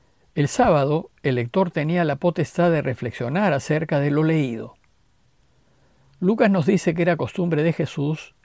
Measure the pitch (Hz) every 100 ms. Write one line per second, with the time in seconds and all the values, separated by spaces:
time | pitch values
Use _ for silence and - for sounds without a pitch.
0 | _ _ _ 160 143 - 240 151 139 156
1 | - _ 143 123 120 185 185 165 151 175
2 | 160 139 175 170 156 - 175 160 135 117
3 | 120 - 123 170 202 139 - 151 151 147
4 | 143 147 160 160 131 113 110 - _ _
5 | _ _ _ _ _ _ _ _ _ _
6 | _ - 180 226 214 196 131 190 175 160
7 | 175 156 127 - 175 151 165 - 156 -
8 | 143 156 - _